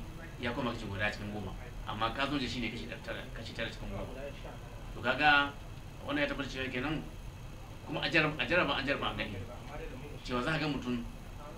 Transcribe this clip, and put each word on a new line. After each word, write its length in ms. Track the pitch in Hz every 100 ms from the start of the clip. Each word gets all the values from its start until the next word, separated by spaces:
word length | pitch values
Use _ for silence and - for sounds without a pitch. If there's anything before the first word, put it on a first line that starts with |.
| - - - -
ya 100 | 120
koma 200 | 147 123
kashi 140 | 107 104
guda 240 | 98 104
cikin 220 | 107 104
goma. 200 | 104 92 - - - -
Amma 240 | 107 113
kasuwanci 380 | 120 135 143 120
shine 220 | 123 107
kashi 160 | 113 - 113
tara, 140 | - 104 -
kashi 180 | - -
tara 160 | - 110
cikin 180 | - 104
goma. 160 | 98 95 - - - - - - - -
To 60 | 104
kaga 500 | 117 135 151 143 143 - - - - - -
wannan 140 | 143
ya 60 | 143
tabbata 200 | 143 127
cewa 200 | 131 131
kenan 320 | 123 147 156 - - - - - - - - -
kuma 140 | 147
a 80 | -
jarab-, 280 | 165 156 151
a 60 | 117
jaraba, 300 | 180 143 139
an 80 | 135
jaraba 240 | 135 113
an 60 | 104
gani. 200 | 107 98 92 - - 147 135 127 147 -
Cewa 200 | - 123
za 100 | 156
ka 60 | 156
ga 80 | 156
mutum 340 | 127 123 120 113 - - - -